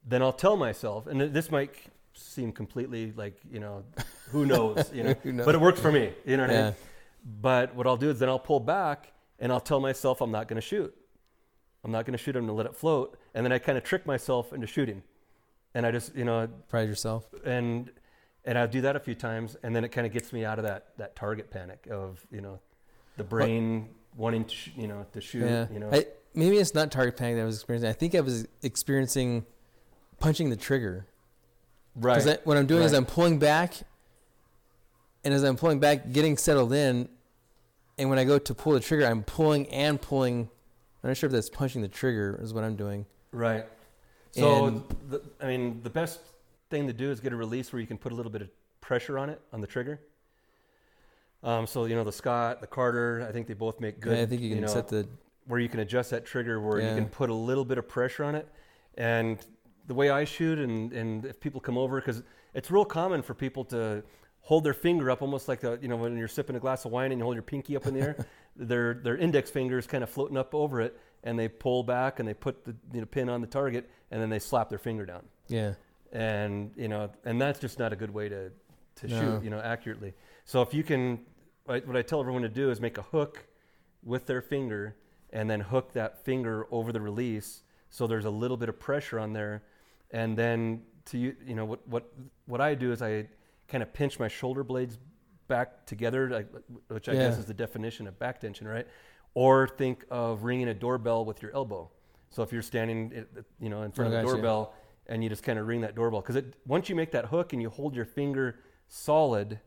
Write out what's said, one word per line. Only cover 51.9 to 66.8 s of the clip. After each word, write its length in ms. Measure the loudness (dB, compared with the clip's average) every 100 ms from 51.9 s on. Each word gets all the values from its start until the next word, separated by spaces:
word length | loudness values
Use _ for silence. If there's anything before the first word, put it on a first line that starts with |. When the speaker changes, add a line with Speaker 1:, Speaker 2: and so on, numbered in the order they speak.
Speaker 1:
know, 100 | 0
the 80 | -2
Scott, 480 | -4 -2 0 0 -4
the 60 | -8
Carter, 580 | 0 2 2 0 -2 -4
I 40 |
think 140 | -6 -6
they 80 |
both 240 | -4 -4 -4
make 200 | -8 -4
good, 160 | 0 2
Speaker 2:
Yeah, 60 |
I 40 | 2
think 140 | 0
you 80 | -2
Speaker 1:
you 60 | 0
Speaker 2:
can 80 |
Speaker 1:
know, 40 | 0
Speaker 2:
set 160 | -2 0
the 180 | -4 -4 -10 _ _ -4
Speaker 1:
where 140 | -2
you 80 | 0
can 120 | -2
adjust 300 | 0 -2 0
that 140 | -4
trigger 340 | -4 -4 -2 -2
where 220 | 0 2
you 60 | 2
Speaker 2:
Yeah. 80 |
Speaker 1:
can 120 | 0 -2
put 200 | -2 -2
a 60 |
little 320 | 0 0 0 0
bit 100 | -2
of 100 | -2
pressure 380 | -2 -2 0
on 100 | -2
it. 140 | -2 -6 -20 -20 _ _ -4
And 420 | 2 2 2 -2 -8 -20 _ _ -6
the 60 |
way 160 | 2 4
I 160 | 4
shoot, 340 | 0 0 0 0
and, 320 | -2 -2 -4
and 320 | -4 -4 -4 -6
if 120 | -8
people 220 | -8 -6
come 160 | -2 0
over, 240 | 0 -2
'cause 220 | -2 -6 -10 -20 _
it's 160 | -10 4
real 160 | 4 4
common 340 | 0 0 0
for 140 | -2
people 280 | -6 -6 -6 -6
to 360 | -2 -2 -4 -8 -20 _ _
hold 240 | 4 4
their 80 | 4
finger 380 | 2 2 2 2
up 100 | 0
almost 260 | -2 -4 -4
like, 160 | -4
a, 140 | -2 -4
you 60 | -4
know, 80 | -2
when 200 | -2 -4
you're 120 | -6
sipping 280 | -6 -4 -4
a 40 |
glass 260 | -2 -2